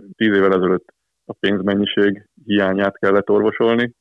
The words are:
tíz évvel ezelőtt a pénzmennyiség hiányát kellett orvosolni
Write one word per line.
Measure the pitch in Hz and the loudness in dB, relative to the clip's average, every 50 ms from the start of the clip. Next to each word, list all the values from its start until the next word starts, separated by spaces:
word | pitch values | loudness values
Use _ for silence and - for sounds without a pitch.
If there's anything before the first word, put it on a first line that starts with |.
| 101 101 - | -4 -10 -6
tíz | - 113 107 101 | -2 0 2 2
évvel | 98 95 95 95 | 4 4 2 2
ezelőtt | 92 92 87 92 90 - _ _ _ _ _ _ _ _ | 2 2 0 0 -2 -4 _ _ _ _ _ _ _ _
a | - - | -18 -10
pénzmennyiség | - - 98 104 95 92 101 98 101 101 - - 101 101 104 98 98 - _ _ - - | -6 -4 -2 -2 -2 -2 -2 0 0 -2 -4 -2 -2 -2 -2 -2 -4 -10 _ _ -16 -6
hiányát | - 101 101 98 95 95 98 98 98 - | -2 0 0 0 0 0 0 -2 -2 -2
kellett | - - 98 98 101 98 - | -2 -2 0 0 0 2 2
orvosolni | 104 104 104 110 - - 123 113 117 117 120 120 - _ | 0 2 2 0 0 0 0 0 0 0 -2 -4 -6 _